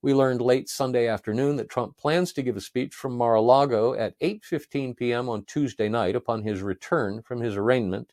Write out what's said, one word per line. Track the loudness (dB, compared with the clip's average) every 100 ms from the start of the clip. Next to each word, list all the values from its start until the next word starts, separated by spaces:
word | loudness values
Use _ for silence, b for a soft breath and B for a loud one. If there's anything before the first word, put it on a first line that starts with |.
We | 2
learned | 4 4 2
late | 2 2 0
Sunday | -4 -2 0 0
afternoon | -2 -2 -2 0 -2
that | -4
Trump | -4 -6 -4
plans | -2 0 0
to | -2
give | -4 -4
a |
speech | -4 -6 -6
from | -6 -8 0
Mar-a-Lago | 4 4 6 6 6 2 2
at | 0 -4 -2
eight | -4 -4
fifteen | -6 -8 -6 -6 -6
P | -4 -2
M | -2 -2
on | -6
Tuesday | -6 -4 -4 0 -2
night | 0 0 -2
upon | -2 -4
his | -2 -4
return | -4 -8 -2 -2 -2 -4
from | -8 -6
his | -4 -2
arraignment | 0 2 0 -4 -8